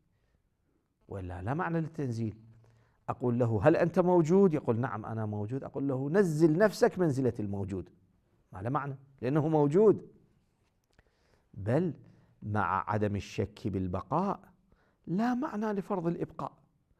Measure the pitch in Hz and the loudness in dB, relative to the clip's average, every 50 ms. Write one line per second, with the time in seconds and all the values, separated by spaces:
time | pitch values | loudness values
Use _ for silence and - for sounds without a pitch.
0 | _ _ _ _ _ _ _ _ _ _ _ _ _ _ _ _ _ _ _ _ | _ _ _ _ _ _ _ _ _ _ _ _ _ _ _ _ _ _ _ _
1 | _ - 101 98 92 90 90 90 90 107 135 160 180 170 165 165 160 147 - - | _ -12 -10 -10 -8 -8 -10 -8 -6 -6 -4 -4 -4 -2 -2 -2 -4 -4 -6 -6
2 | 147 127 113 113 117 110 110 - - - - - _ - _ _ _ _ _ _ | -6 -4 -4 -4 -4 -4 -6 -10 -16 -20 -20 -20 _ -20 _ _ _ _ _ _
3 | _ - - - 131 123 120 120 127 113 113 104 - 147 165 - 175 170 165 190 | _ -8 -6 -2 0 0 2 2 2 2 2 4 4 4 6 6 2 2 2 2
4 | 175 175 180 175 165 147 175 196 202 190 151 143 - - 117 113 123 120 98 107 | 4 4 4 4 4 6 6 6 6 6 4 2 0 0 0 0 -2 -4 -6 -8
5 | 107 - 113 113 110 107 104 104 104 104 127 135 - - - 135 139 139 131 127 | -8 -8 -6 -4 -4 -4 -4 -4 -4 -6 -6 -8 -8 -8 -8 -4 -4 -2 -2 -2
6 | 135 143 160 202 208 175 156 151 165 165 156 170 214 208 - - - 233 - 185 | -2 2 2 4 4 4 4 4 4 4 6 4 4 2 4 2 2 2 2 2
7 | 180 160 131 127 135 120 107 - 107 101 101 98 98 92 98 92 85 - - _ | 0 0 2 2 0 0 0 -2 -4 -6 -4 -6 -6 -6 -6 -6 -8 -10 -16 _
8 | _ _ _ _ _ _ _ _ _ _ - 95 95 117 135 151 135 139 135 135 | _ _ _ _ _ _ _ _ _ _ -14 -10 -6 -4 -4 -4 -4 -6 -10 -12
9 | - - _ _ 107 123 143 156 143 160 160 156 147 143 143 185 220 214 175 95 | -16 -20 _ _ -4 0 0 0 0 2 2 2 2 4 4 6 6 6 6 4
10 | - - - _ _ _ _ _ _ _ _ _ _ _ _ _ _ _ _ _ | -2 -10 -20 _ _ _ _ _ _ _ _ _ _ _ _ _ _ _ _ _
11 | _ _ _ _ _ _ _ _ _ _ - - 98 104 120 151 185 175 131 - | _ _ _ _ _ _ _ _ _ _ -16 -8 -4 -2 0 0 0 -2 -4 -8
12 | - - - _ _ _ _ _ - 107 104 104 98 85 92 95 - - 104 107 | -14 -20 -20 _ _ _ _ _ -8 -4 -2 -2 0 0 0 -2 -2 -2 -2 0
13 | 104 104 98 101 - - - - 107 92 - - - 110 95 98 95 90 90 92 | 0 0 -2 -4 -6 -6 -6 -6 -6 -6 -8 -8 -8 -6 -4 -4 -4 -4 -4 -6
14 | - - 135 160 190 202 185 - - - _ _ _ _ _ _ _ _ _ _ | -6 -4 -4 -2 -2 -2 -4 -6 -10 -20 _ _ _ _ _ _ _ _ _ _
15 | _ - 165 196 226 247 247 240 269 320 - 208 220 220 208 196 190 - 208 185 | _ -6 -4 -2 -2 -2 -2 -4 -4 -6 -6 -6 -6 -4 -4 -6 -4 -4 -6 -2
16 | 165 170 175 - - - - - 151 - - _ _ _ _ _ _ _ _ | -2 -2 -4 -4 -6 -8 -8 -10 -12 -12 -12 _ _ _ _ _ _ _ _